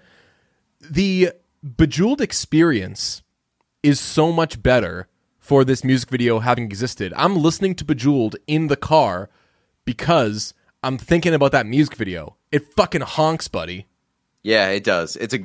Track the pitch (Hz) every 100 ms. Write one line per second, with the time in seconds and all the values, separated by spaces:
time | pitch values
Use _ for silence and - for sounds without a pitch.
0 | _ _ _ _ _ _ _ _ 151 156
1 | 196 185 175 - _ _ 143 120 160 120
2 | 208 285 262 - - 151 165 120 92 98
3 | - - _ _ _ _ _ _ 147 143
4 | - - 160 165 165 117 127 123 120 87
5 | 92 _ _ _ - 139 131 131 131 131
6 | - 127 120 110 123 120 113 101 123 -
7 | 95 - 165 190 156 - 190 180 147 135
8 | 131 143 110 - - 151 160 139 - 156
9 | 120 90 101 _ _ _ _ _ - 117
10 | 151 170 113 107 - - _ _ 131 131
11 | - 170 170 160 139 139 107 131 147 -
12 | 98 87 73 - _ 147 - - 185 160
13 | 131 - 156 160 - 95 82 90 - _
14 | _ _ _ _ 101 110 95 101 104 90
15 | 80 - 110 127